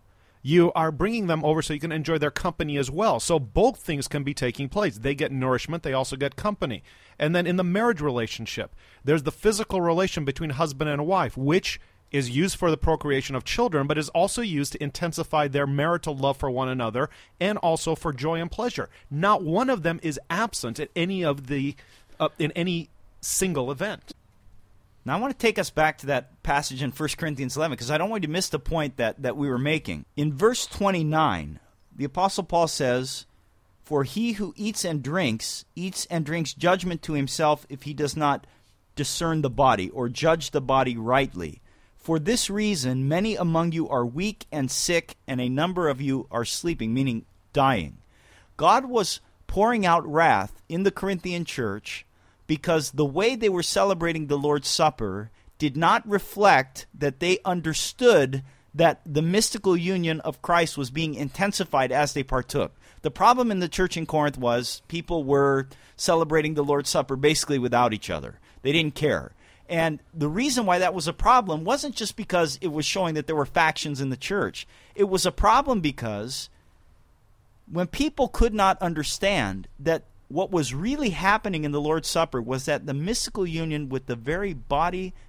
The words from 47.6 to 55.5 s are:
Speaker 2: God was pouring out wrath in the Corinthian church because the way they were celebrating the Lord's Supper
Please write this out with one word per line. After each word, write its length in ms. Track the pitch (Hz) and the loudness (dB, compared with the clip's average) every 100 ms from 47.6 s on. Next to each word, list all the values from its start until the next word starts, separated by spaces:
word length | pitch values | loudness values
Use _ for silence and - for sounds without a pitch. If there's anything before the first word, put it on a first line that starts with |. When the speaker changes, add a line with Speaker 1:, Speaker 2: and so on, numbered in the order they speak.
| 135 120 76 - - _ _ - _ - | 4 2 -2 -12 -20 _ _ -20 _ 0
Speaker 2:
God 300 | 160 233 269 | 4 4 2
was 340 | 240 180 - - _ - | 0 0 -4 -12 _ -4
pouring 380 | 185 220 240 | 2 2 4
out 220 | 185 170 160 | 4 2 2
wrath 520 | 151 160 104 98 - - | 4 6 4 2 -8 -6
in 140 | 165 | 0
the 80 | 196 | 0
Corinthian 540 | - 190 185 180 175 | 0 -2 -4 -4 -4
church 640 | 160 - 110 104 - - - _ _ _ - | -4 -4 -4 -4 -8 -14 -14 _ _ _ -4
because 440 | 156 - 160 143 | -2 2 0 0
the 160 | 139 143 | 0 0
way 280 | 147 226 | 2 0
they 140 | 254 220 | 2 2
were 140 | 180 | 2
celebrating 640 | 160 202 196 180 170 165 143 | 0 2 2 2 0 -2 -2
the 100 | 143 | 0
Lord's 320 | 147 147 - | 2 0 0
Supper 640 | - 156 - 107 95 110 - - | 2 2 2 -4 -6 -10 -16 -20